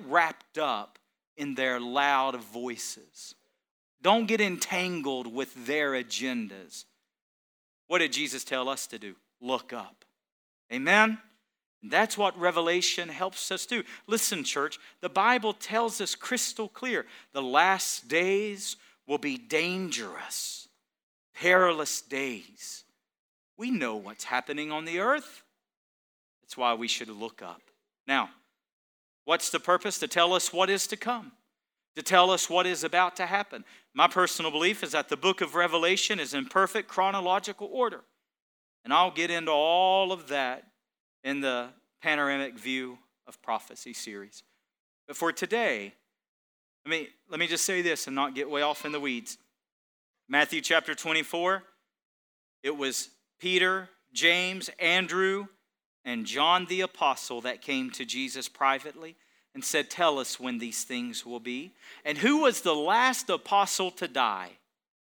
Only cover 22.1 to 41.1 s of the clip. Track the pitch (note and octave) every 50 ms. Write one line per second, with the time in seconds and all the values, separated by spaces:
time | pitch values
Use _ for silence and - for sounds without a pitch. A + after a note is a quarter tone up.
22.1 | C#3 C3+ C#3 C3+ A#2+ G2 F2 - - - - - - - - _ _ _ _ _
23.1 | _ _ _ _ _ _ _ _ _ - A3 B3+ C4 F#3+ C3+ A#2 A2 G#2+ G2 G2+
24.1 | A2 - - - - B2+ B2+ - D3 D3 D3+ D3+ D3+ D#3 D#3+ E3 E3 F3 G3 A#3+
25.1 | C#4 D4+ - - - - _ _ _ _ _ _ _ _ _ _ _ _ _ _
26.1 | _ _ _ _ _ _ _ - - - B2+ A#2+ A#2 A2+ A#2 A2+ - - A#2+ A2
27.1 | G#2+ G#2 A2 A2+ - - G2+ F2 E2+ - _ _ _ _ _ _ _ _ _ -
28.1 | C#3 C3+ A2 F#2 - _ _ _ _ _ _ _ _ _ _ _ _ _ _ _
29.1 | _ _ - C#3+ E3 E3 - - - E3 - - F3+ F3+ - G#3 F#3 - E3 C3+
30.1 | - F3 E3+ F3 F#3 F3+ - - - E3+ F#3+ F#3 G3 F#3+ - - A3 G3+ - A3+
31.1 | B3 A#3 G#3 C3+ - _ _ _ _ _ _ _ _ _ _ _ - D3+ D3+ -
32.1 | F#3 F3+ F3+ F#3 F#3+ E3 - - D#3+ F3+ F3+ F#3 F3+ D#3 D3+ D#3+ F3 F3 F#3 F3
33.1 | F3 - F#3 E3+ F#3 G3+ G#3 - - A2+ - - - - _ _ - C3 D#3+ F3
34.1 | - F3+ F3+ E3+ - - E3 D#3+ D3 D3+ E3 F#3 G#3+ G#3 - D3 D3 D#3 C#3 -
35.1 | D3 C3+ C#3 F#3+ F#3 - F#3 D3 - E3+ F3 E3+ D#3+ E3+ E3 F3 F#3+ G3 - -
36.1 | G#3+ F#3 D3 B2 C3+ C#3 C3+ B2+ - F#3+ F#3+ F#3 - A3 G3 - - - F#3+ G3
37.1 | G3 G3 F3+ F3+ F#3 G3+ G3 G#3+ G3 - G#3 - - B3+ B3 A3+ F3 B2+ - _
38.1 | _ _ _ _ _ _ _ _ _ _ _ _ _ _ - A#2+ C3+ D#3+ F3+ F#3
39.1 | D3+ D3 E3+ E3+ E3+ E3+ E3 D#3+ D#3 D3 D3+ D#3+ E3+ F3+ F#3 F#3 F#3+ F#3+ G3 F#3
40.1 | F#3+ F3 D3+ C3+ D3 C#3 C3 B2+ B2+ - - _ _ _ _ _ _ _ _ _